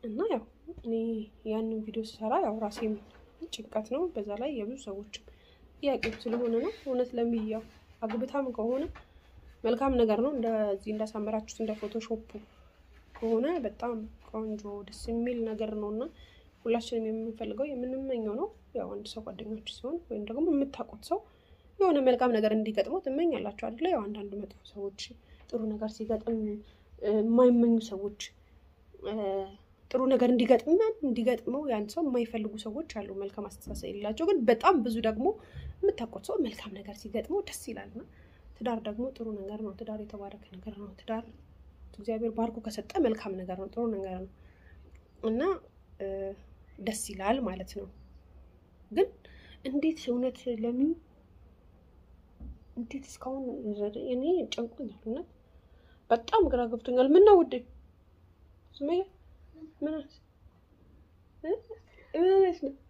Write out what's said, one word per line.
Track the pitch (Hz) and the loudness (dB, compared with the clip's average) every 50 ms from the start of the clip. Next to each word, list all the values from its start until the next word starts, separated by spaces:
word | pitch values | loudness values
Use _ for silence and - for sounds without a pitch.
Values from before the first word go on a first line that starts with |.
| - | -8
እና | 233 208 240 370 453 | -6 -4 -2 0 0
ያው | 349 247 - - _ _ _ - 349 - | 0 -2 -4 -8 _ _ _ -18 -16 -12
እኔ | - 240 226 226 226 226 226 220 214 214 - - - | -6 -4 -2 -2 -2 -2 -4 -6 -6 -10 -14 -14 -6
ያንን | 220 214 220 220 220 226 220 | -4 -4 -2 -2 -2 -4 -6
ቪዲዮ | 214 214 208 226 220 | -6 -6 -6 -6 -8
ስሰራ | 220 - - 220 220 247 349 | -8 -10 -6 -4 0 0 2
ያው | 381 240 226 220 | 2 0 -2 -2
ራሴም | 226 208 214 - 233 214 214 202 - - - - - - - - 330 330 | -4 -6 -6 -4 -4 -4 -4 -4 -8 -18 -20 -20 -20 -20 -18 -16 -14 -14
ጭንቀት | - - 214 - - 214 214 214 | -12 -14 -14 -6 -6 -6 -4 -4
ነው፣ | 240 285 349 359 | -4 -4 -4 -4
በዛ | - 247 202 208 202 | -4 -6 -6 -6 -6
ላይ | 208 247 294 302 | -6 -6 -6 -4
የብዙ | 247 202 208 254 269 | -6 -6 -8 -8 -10
ሰዎችም | - 214 196 196 208 214 - - - - - - - - - _ - - - | -10 -12 -12 -12 -12 -14 -16 -18 -18 -18 -20 -20 -20 -20 -20 _ -20 -20 -16
ጥያቄ | - - 285 262 - - 233 220 | -4 -2 0 0 0 -2 -4 -6
ስለሆነ | - - 240 220 240 247 233 226 | -6 -4 -4 -2 0 0 0 0
ነው። | 226 262 392 440 - | 0 0 -2 -6 -6
እውነት | - 277 262 247 254 247 | -6 -2 0 0 0 0
ለሚ | 247 233 233 233 233 226 214 214 | 0 -2 0 0 0 0 0 -2
ያው | 220 220 220 - - - - _ - _ | -4 -6 -6 -10 -20 -20 -20 _ -12 _
አግብታም | - 220 214 233 233 254 - 277 277 262 | -6 -4 -2 -2 -4 -2 -2 -2 -2 -2
ከሆነ | 233 - 214 233 254 269 302 370 - - - _ - - _ - - - - - - _ - | -2 -2 -2 0 0 -2 -2 -4 -8 -12 -18 _ -20 -20 _ -20 -20 -20 -20 -20 -20 _ 0
መልካም | 226 240 233 269 269 262 | 0 2 2 2 2 4
ነገር | 247 233 220 214 208 | 4 4 4 4 2
ነው። | 226 277 | 2 0
እንደዚህ | 302 262 226 226 226 220 214 208 196 196 - 214 | 0 0 0 0 2 2 2 0 0 -4 -4 -6
እንዳሳመራችሁት | 214 214 220 214 - 220 208 214 214 214 214 - - - | -4 -4 -4 -4 -4 -6 -4 -2 -2 -4 -4 -6 -6 -6
እንደ | 220 214 214 | -4 -4 -4
ፎቶሾፑ | 214 - 208 - 226 220 - 226 220 - - - 202 208 - - - - - _ _ - - - - - - - | -4 -6 -6 -6 -6 -4 -4 -6 -6 -6 -12 -16 -18 -18 -18 -20 -20 -20 -20 _ _ -20 -20 -20 -20 -20 -20 -12
ከሆነ | - - 226 226 220 240 294 359 339 | -4 0 2 2 2 2 2 0 0
በጣም | 240 208 214 - - 240 240 220 214 226 - - - | -2 -4 -6 -4 -6 -4 -4 -6 -8 -10 -14 -18 -20
ቆንጆ | - - 220 220 220 214 214 208 208 202 202 | -10 -8 -6 -6 -4 -6 -6 -8 -10 -10 -10
ደስ | 202 202 - - - | -12 -14 -16 -12 -8
የሚል | - 233 233 233 247 247 233 226 | -4 -2 -2 -2 -2 -2 -2 -2
ነገር | 226 220 214 220 214 214 | -4 -2 -4 -4 -4 -4
ነው። | 214 208 208 | -4 -4 -4
እና | 214 220 254 330 - - - - - - - - _ _ | -4 -4 -6 -6 -8 -16 -20 -20 -20 -20 -20 -20 _ _
ሁላችንም | _ 226 226 233 226 - 247 226 220 220 | _ 0 0 0 0 -2 -4 -2 -2 -2
የምንፈልገው | 220 220 220 226 220 - 226 214 202 214 269 | -4 -4 -4 -6 -6 -8 -8 -8 -4 -4 -4
የምንመኘው | 302 277 247 240 254 254 262 269 269 262 233 220 214 202 | -4 -2 -4 -4 -4 -4 -4 -4 -4 -4 -2 -2 -2 -2
ነው። | 247 349 427 - - - - _ | -2 -4 -4 -6 -14 -20 -10 _
ያው | - 190 180 | -8 -6 -6
አንድ | 202 202 214 - | -8 -10 -10 -10
ሰው | - 220 | -12 -12
ጓደኛችሁ | 214 - 196 180 220 208 220 220 220 - - | -10 -12 -12 -12 -10 -8 -8 -8 -8 -12 -14
ሲሆን | - - 247 302 349 - | -10 -8 -6 -6 -6 -6
ወይም | - 233 214 208 | -6 -8 -6 -6
ደግሞ | 208 226 262 320 381 | -6 -2 0 2 4
የምታውቁት | 311 277 277 277 - - - - - 220 - | 4 4 2 0 -2 -10 -10 -10 -10 -18 -4
ሰው | - 330 415 - - - _ _ _ - _ _ - - - | -4 -4 -4 -4 -8 -20 _ _ _ -20 _ _ -20 2 4
የሆነ | 392 370 311 285 | 6 6 6 6
መልካም | 269 262 247 240 254 247 | 6 6 6 6 4 4
ነገር | 233 220 214 214 214 | 4 4 4 4 4
እንዲገጥመው | 214 214 214 214 208 196 - 277 381 | 4 2 2 0 0 0 0 0 -2
ትመኛላችሁ | - 277 262 285 339 339 294 214 - - - - - | -2 -2 0 2 2 2 2 0 -4 -6 -8 -6 -8
አይደለ? | 226 226 233 320 370 | -8 -6 -2 0 2
ያው | 349 254 | 2 2
አንዳንድ | 208 202 208 214 202 202 202 | 0 -4 -6 -8 -8 -8 -8
መጥፎ | 202 202 196 - - _ - | -8 -8 -10 -12 -18 _ -18
ሰዎች፣ | - 208 202 196 196 - - - 233 - _ - - - - | -12 -8 -8 -8 -8 -10 -14 -16 -16 -20 _ -20 -20 -20 -16
ጥሩ | - - 233 220 | -8 -6 -4 -2
ነገር | 220 214 214 220 214 | -2 -4 -4 -4 -6
ሲገጥም፣ | 214 - 220 214 226 214 220 - 233 226 214 208 208 214 - - - - - - - - | -6 -6 -4 -2 -2 -2 0 -2 -2 -2 -2 -2 -4 -6 -10 -16 -20 -20 -20 -20 -14 -6
እ፣ | - - 208 | 0 2 4
የማይመኙ | 214 214 226 226 240 254 247 240 240 233 233 226 226 220 | 4 4 6 8 8 10 10 10 8 8 6 6 4 2
ሰዎች፣ | - 202 190 196 202 202 - - - - - - _ - - - - - _ - _ - - | -2 -8 -6 -6 -6 -8 -8 -14 -14 -14 -20 -20 _ -20 -20 -20 -20 -20 _ -20 _ -20 -10
እ፣ | - 196 214 220 208 196 190 196 196 190 190 - - _ - _ _ - | -8 -6 -4 -2 -2 -2 -2 -2 -4 -6 -10 -20 -20 _ -20 _ _ -2
ጥሩ | - 254 262 262 | 0 2 4 6
ነገር | 269 240 247 240 | 6 6 6 6
እንዲገጥመን፣ | 254 233 240 214 254 233 - 302 320 381 440 440 440 - | 6 4 6 6 6 6 6 4 4 6 6 4 2 0
እንዲገጥመው | 302 277 233 233 226 247 247 233 - - 240 277 302 | -2 -2 0 2 2 2 2 0 -2 -4 -4 -4 -2
ያን | 285 233 208 208 208 | -2 -2 -2 -2 -4
ሰው | - 330 | -4 -2
የማይፈልጉ | 339 285 247 247 233 226 - 226 214 214 208 214 | -2 0 0 0 -2 -2 -2 -6 -6 -6 -8 -8
ሰዎች | - 226 208 277 330 - - | -10 -8 -8 -8 -8 -8 -8
አሉ፣ | 226 196 196 190 | -10 -10 -8 -8
መልካም | 196 196 196 - - 208 | -8 -8 -8 -8 -10 -12
አስተሳሰብ | 202 - - - - 202 - - | -12 -12 -16 -14 -12 -10 -10 -8
የሌላቸው። | - 196 202 208 208 220 - 320 339 | -8 -8 -6 -6 -6 -4 -2 2 2
ግን | 403 320 233 | 2 4 6
በጣም | 214 240 - - 330 392 294 | 6 6 8 8 6 6 6
ብዙ | 214 247 220 226 | 4 2 -2 0
ደግሞ | 220 220 220 214 254 359 440 - - - - - - - - | 0 0 0 2 2 0 0 0 -8 -18 -16 -14 -12 -12 -8
የምታውቁት | - - 403 403 - 240 226 - 226 - | 2 2 2 2 2 -4 -8 -8 -12 -8
ሰው | - 440 427 | -4 -2 0
መልካም | 302 226 202 - - 208 196 | 0 -2 -2 -8 -12 -12 -12
ነገር | 196 202 208 202 - | -12 -12 -14 -14 -14
ሲገጥመው | - 220 196 226 - - 330 403 | -14 -6 -6 -6 -4 -2 -2 -4
ደስ | 392 - - - - | -4 -4 -10 -12 -10
ይላል። | - 226 - 196 202 | -10 -10 -10 -12 -14
እና | - 226 - - - - - - - - - - - | -14 -16 -16 -16 -20 -20 -20 -20 -20 -20 -20 -20 -14
ትዳር | - 226 247 233 226 220 | -6 -4 -4 -4 -4 -4
ደግሞ | 220 208 214 240 262 | -8 -6 -6 -6 -6
ጥሩ | 262 - 233 220 214 | -6 -8 -8 -8 -8
ነገር | 202 190 196 214 214 | -8 -8 -8 -8 -8
ነው። | 220 208 185 | -8 -8 -8
ትዳር | - 226 220 214 214 | -10 -10 -10 -8 -10
የተባረከ | 208 208 - 208 196 196 202 202 - - | -10 -12 -12 -12 -12 -12 -14 -16 -20 -18
ነገር | 190 185 - 220 202 202 | -20 -16 -14 -14 -14 -12
ነው። | 202 202 190 | -14 -16 -16
ትዳር | - - - 220 220 226 - - - - - - - - - - - - - | -16 -8 -6 -6 -6 -6 -10 -18 -20 -20 -20 -20 -20 -20 -20 -20 -20 -20 -20
እግዚአብሔር | - - 202 - 226 220 233 226 | -20 -12 -6 -6 -4 -2 -2 -4
ባርኮ | 220 226 226 226 220 233 | -2 -2 -2 -2 -2 -6
ከሰጠ | 220 220 214 - 190 - - 370 | -10 -8 -8 -8 -10 -6 0 2
መልካም | 311 240 220 214 - 208 196 | 4 4 4 0 -4 -6 -6
ነገር | 190 185 180 180 185 | -6 -6 -6 -6 -6
ነው፣ | 190 196 | -8 -8
ጥሩ | - 233 240 233 | -4 -2 -2 -2
ነገር | 220 196 190 190 185 | -2 -2 -4 -6 -6
ነው። | 185 190 190 - - - - - - - - - - - - - - - _ _ - - | -8 -8 -12 -14 -20 -20 -20 -20 -20 -20 -20 -20 -20 -20 -20 -20 -20 -20 _ _ -4 -2
እና፣ | 220 220 240 285 381 381 269 - - _ - - _ - - | -2 0 2 2 0 0 -2 -6 -18 _ -20 -20 _ -14 -10
እ፣ | 196 196 190 196 196 196 196 - - - - - - - - - | -8 -6 -6 -6 -6 -8 -8 -10 -16 -20 -20 -20 -20 -20 -18 -8
ደስ | 202 214 220 214 - - | -6 -6 -6 -6 -8 -10
ይላል | 202 185 190 202 233 269 | -10 -6 0 0 0 0
ማለት | 254 190 185 185 185 185 - | 0 -4 -6 -8 -12 -12 -10
ነው። | 208 196 190 - - - - - - - - - - - - - - _ - - _ - - | -12 -12 -12 -16 -20 -20 -20 -20 -20 -20 -20 -20 -20 -20 -20 -20 -20 _ -20 -20 _ -20 -6
ግን | 208 269 392 - - - - - - - - - - - - | 2 2 2 2 2 -16 -20 -20 -20 -20 -20 -20 -20 -12 -10
እንዴት | 269 262 285 - 320 320 - - | -4 -2 0 0 0 0 -2 -2
እውነት | 254 240 247 247 262 247 - - 254 240 220 | -2 0 0 0 -2 -4 -4 -6 -6 -4 -2
ለምን | 220 233 240 247 269 311 330 330 - - - - - - - - - - - _ _ - - - - - - - - _ - - - - - - - - - - - - - | -2 -2 0 2 2 2 0 -2 -6 -20 -20 -20 -20 -20 -20 -20 -20 -20 -20 _ _ -20 -20 -20 -20 -20 -20 -20 -20 _ -20 -20 -20 -20 -20 -16 -14 -14 -14 -14 -18 -16 -10
እንዴት | 247 240 233 - 269 269 | -10 -10 -8 -8 -12 -12
እስካሁን | - - - - 254 262 269 269 247 247 294 240 214 208 208 208 208 214 233 - 262 | -12 -16 -12 -8 -8 -6 -6 -6 -6 -6 -6 -6 -6 -4 -2 -4 -4 -4 -6 -4 -2
እኔ | 254 247 262 311 370 359 247 214 | -2 0 2 2 2 2 0 -2
ጨንቆኛል። | - - 233 233 - - 285 214 - - | -4 -6 -6 -6 -6 -10 -10 -10 -10 -10
እውነት | - 220 226 294 349 - - - - _ _ - _ - - - - - - - _ _ | -8 -6 -6 -6 -6 -12 -16 -20 -20 _ _ -20 _ -20 -20 -20 -20 -20 -20 -20 _ _
በጣም | 233 233 233 - - 453 381 | 0 0 2 2 4 6 6
ግራ | 285 - 247 240 | 6 4 2 0
ገብቶኛል። | 226 233 226 - - 247 247 254 269 | 0 -2 -6 -4 0 4 6 6 10
ምን | 294 370 403 | 12 12 12
ነው | 415 415 359 | 12 12 12
ውዴ? | 330 - - 247 247 - - - - - _ _ _ _ - _ - - _ _ - - - - _ - - | 10 6 0 -6 -8 -8 -20 -20 -20 -20 _ _ _ _ -20 _ -20 -20 _ _ -20 -20 -20 -20 _ -20 -12
ሱመያ | - 277 285 339 359 381 - - - - - - - - - - 320 320 311 - | -6 -2 0 0 0 0 -2 -8 -20 -20 -20 -20 -20 -20 -20 -20 -20 -20 -20 -10
ምን | - 294 302 | -6 -4 -4
አለች? | 311 311 277 - - - - _ _ _ _ - _ - _ _ - _ _ - - - - _ _ _ _ _ _ - - | -4 -4 -8 -10 -18 -20 -20 _ _ _ _ -20 _ -20 _ _ -20 _ _ -20 -20 -20 -20 _ _ _ _ _ _ -12 -4
እ? | 311 392 466 - - 440 - - - - - - - - | -4 -4 -4 -4 -14 -20 -20 -20 -20 -20 -20 -20 -8 0
ምን | 302 339 370 | 2 4 6
አለች | 381 392 381 370 339 - | 8 8 6 6 4 0
ነው? | - 277 277 - - _ | -4 -8 -8 -8 -20 _